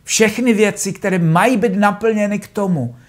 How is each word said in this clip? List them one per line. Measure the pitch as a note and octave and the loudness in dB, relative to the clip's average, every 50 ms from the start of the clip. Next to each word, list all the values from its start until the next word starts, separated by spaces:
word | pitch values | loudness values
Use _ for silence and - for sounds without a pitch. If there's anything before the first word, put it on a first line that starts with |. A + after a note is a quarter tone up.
| _ | _
všechny | - - - A3 G#3+ G#3+ - B3 B3 A3 | -4 0 0 2 2 0 0 0 2 2
věci, | G3 G#3+ G3+ G3 - - G3+ F#3+ | 2 2 0 0 -2 -6 -8 -6
které | - - G3 F3+ F3+ | -6 -4 -2 -2 0
mají | E3+ D#3+ D#3+ F3 G3 B3 C4 G#3 | 2 2 2 2 2 2 2 2
být | A3+ A#3 F#3 | 0 0 0
naplněny | G3+ G#3 G#3 G#3 G3+ A3+ A3+ A3 G#3+ G#3 G3+ G#3 G3+ | 2 0 0 0 0 -2 -2 0 0 0 -2 -2 -4
k | - - | -8 -8
tomu, | - G#3+ G3+ F#3+ F3+ D3 A#2+ A#2+ B2 - - | -6 -4 -2 -2 0 -2 -2 -4 -8 -12 -20